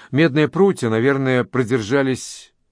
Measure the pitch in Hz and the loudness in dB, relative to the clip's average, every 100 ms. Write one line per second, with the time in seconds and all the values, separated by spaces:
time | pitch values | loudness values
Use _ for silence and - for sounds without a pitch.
0 | - 131 160 143 147 160 196 - 117 110 | -4 0 2 2 0 2 2 2 -2 0
1 | 131 139 131 127 - 123 110 123 101 139 | 0 0 0 0 0 -2 0 -2 0 -2
2 | 135 120 - - - _ _ | 0 -4 -8 -18 -20 _ _